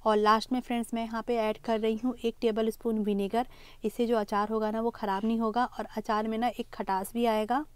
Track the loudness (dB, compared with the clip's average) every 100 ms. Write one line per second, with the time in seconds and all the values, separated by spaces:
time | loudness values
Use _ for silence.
0 | 4 4 6 4 2 -4 -2 -4 -2 -4
1 | -4 -4 -2 0 0 -2 -2 0 2 0
2 | -2 0 -4 0 0 2 0 0 -2 0
3 | 2 0 2 0 -2 -8 -20 -6 -6 0
4 | 2 2 2 0 0 0 0 0 -2 -2
5 | -2 0 0 2 0 0 -2 -4 -6 -6
6 | -2 0 0 0 -2 -2 -10 -6 -2 -2
7 | -2 0 2 2 2 0 -2